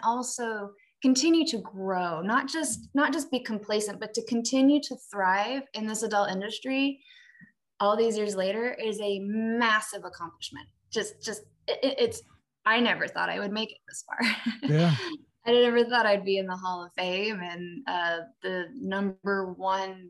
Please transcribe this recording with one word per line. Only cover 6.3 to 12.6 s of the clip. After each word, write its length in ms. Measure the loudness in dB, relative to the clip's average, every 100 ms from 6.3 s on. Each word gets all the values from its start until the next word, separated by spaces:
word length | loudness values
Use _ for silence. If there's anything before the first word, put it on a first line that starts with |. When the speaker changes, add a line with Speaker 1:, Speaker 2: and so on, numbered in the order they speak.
| 0 -4 -6 -2 2 0 0 -12 -20 -20 -20 -20 _ _ 0
Speaker 1:
all 160 | 2 4
these 220 | 2 2
years 180 | -2 0
later 380 | 0 0 -4
is 260 | -4 -4 -4
a 180 | -4 -4
massive 840 | -4 -2 0 2 4 2 0 -8
accomplishment. 640 | -12 -12 -14 -12 -14 -14 -18 _ _
Just, 320 | -4 -4 -8
just, 200 | -10 -10 -14 _ -8
it, 120 | -2
it, 120 | -2 0
it's, 220 | 0 -2 -16 _ _ _